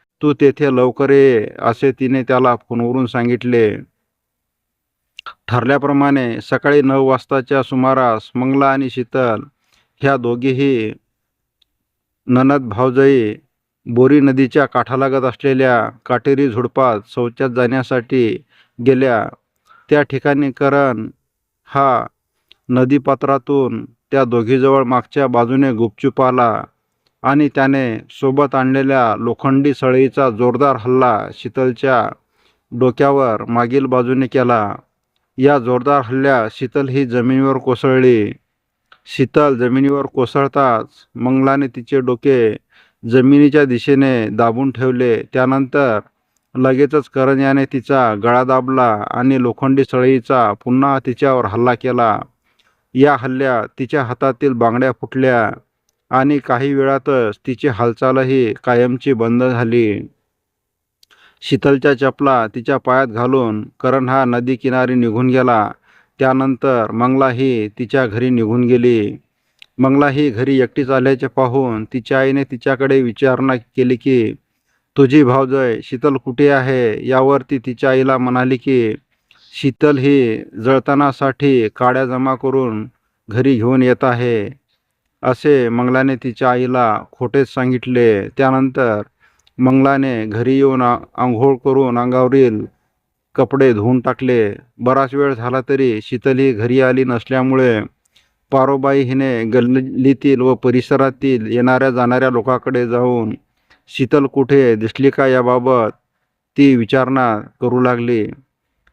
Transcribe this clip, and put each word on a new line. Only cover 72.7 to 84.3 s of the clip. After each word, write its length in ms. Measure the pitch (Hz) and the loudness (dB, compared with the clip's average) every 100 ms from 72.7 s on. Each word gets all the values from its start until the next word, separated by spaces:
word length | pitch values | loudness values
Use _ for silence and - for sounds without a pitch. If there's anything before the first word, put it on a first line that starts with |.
| 131 135 135 | -2 0 0
विचारणा 520 | 123 104 135 127 135 127 - - | 0 0 0 0 0 -2 -4 -2
केली 200 | 127 127 | -2 -2
की, 360 | 139 127 110 - _ _ _ _ _ - | 0 0 0 -4 _ _ _ _ _ 2
"तुझी 260 | 131 151 | 4 6
भावजय 540 | 131 131 135 135 127 110 | 4 2 0 0 -2 -4
शीतल 340 | - 127 147 135 | -8 -4 -2 -2
कुठे 320 | - 120 143 | -4 0 2
आहे?" 580 | 139 127 131 117 110 120 | 2 0 0 0 -2 -2
यावर 340 | 131 135 139 135 | 2 2 2 -2
ती 80 | 139 | -6
तिच्या 320 | 131 120 139 | -6 -4 0
आईला 260 | 131 131 131 | 2 2 0
म्हणाली 380 | 127 127 127 127 | 0 0 0 -2
की, 380 | - 127 113 - _ _ _ _ _ | 0 0 0 -4 _ _ _ _ _
"शीतल 440 | - 139 120 151 139 | -6 -4 0 2 2
ही 440 | 139 139 120 110 - - | 2 2 2 -2 -8 -6
जळतणासाठी 1040 | 113 135 131 143 143 127 139 127 143 131 107 - | 0 0 2 0 0 0 -4 -2 0 2 0 0
काड्या 280 | 123 127 131 | 0 0 -2
जमा 280 | 127 131 | -4 -4
करून 520 | 131 135 131 127 107 117 _ _ _ - | -4 -2 -2 -2 -4 -10 _ _ _ -8
घरी 260 | 107 131 127 | -2 0 0
घेऊन 260 | 113 131 | 2 2
येत 220 | 127 123 | 2 2
आहे," 460 | 135 120 123 | 0 -2 -2